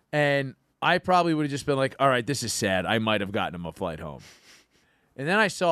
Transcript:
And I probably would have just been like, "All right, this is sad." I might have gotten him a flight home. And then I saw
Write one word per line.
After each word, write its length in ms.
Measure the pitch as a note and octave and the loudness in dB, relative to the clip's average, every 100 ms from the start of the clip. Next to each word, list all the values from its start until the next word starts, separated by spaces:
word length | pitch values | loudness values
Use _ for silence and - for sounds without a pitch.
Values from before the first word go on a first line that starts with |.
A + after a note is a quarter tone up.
| _ | _
And 440 | D3+ D3 C#3 C3+ - _ - | 0 2 0 -2 -10 _ -4
I 160 | D3 F3+ | 0 0
probably 340 | - F3+ E3+ | 2 2 4
would 100 | D#3 | 2
have 80 | D3+ | 0
just 140 | C#3 - | -4 -2
been 100 | C#3 | 0
like, 180 | C3+ - | 0 2
"All 80 | C3+ | 2
right, 160 | B2 A2+ | 2 0
this 180 | C#3 | -4
is 100 | A2 | -4
sad." 320 | - G#2 F#2+ F2 | -2 0 0 2
I 140 | A2+ | 0
might 220 | A2 G#2+ | 2 0
have 100 | G2 | 0
gotten 240 | G2+ F2 F2 | -4 -4 -6
him 100 | F2 | -10
a 60 | |
flight 260 | - F#2 D#2 | -6 -6 -6
home. 220 | E2 C2+ - - - - _ _ _ _ _ - | -10 -14 -18 -20 -20 -20 _ _ _ _ _ -10
And 120 | C#3+ | -2
then 100 | G3+ | 0
I 80 | G#3 | 0
saw 220 | - F3 | 0 2